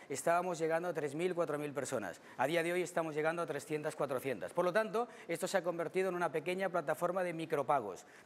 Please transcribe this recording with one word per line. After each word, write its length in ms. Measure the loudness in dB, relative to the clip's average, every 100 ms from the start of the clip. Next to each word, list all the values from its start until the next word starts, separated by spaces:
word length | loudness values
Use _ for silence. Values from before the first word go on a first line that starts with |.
| -8
estábamos 480 | -2 2 4 2 0
llegando 280 | 2 2 0
a 60 |
tres 220 | -2 -2
mil, 200 | 0 0
cuatro 240 | 0 0 0
mil 140 | -2
personas. 480 | -4 -2 -2 -2 -8 -14 0
A 100 | 2
día 160 | 4
de 80 | 2
hoy 120 | 0
estamos 320 | 0 0 0
llegando 260 | 0 0 0
a 60 | -2
trescientas, 500 | -4 -2 -2 -2 -2
cuatrocientas. 560 | -2 0 -2 -2 -2
Por 140 | 2 4
lo 60 |
tanto, 360 | 4 2 0 -2 -8 -6
esto 220 | -4 2
se 80 | 2
ha 80 |
convertido 460 | 2 -2 0 0 0
en 40 |
una 160 | 2 0
pequeña 380 | 0 -2 0 0
plataforma 560 | 0 0 0 0 0
de 80 | -2
micropagos. 720 | -2 -2 0 4 2 2 -6 -12 -20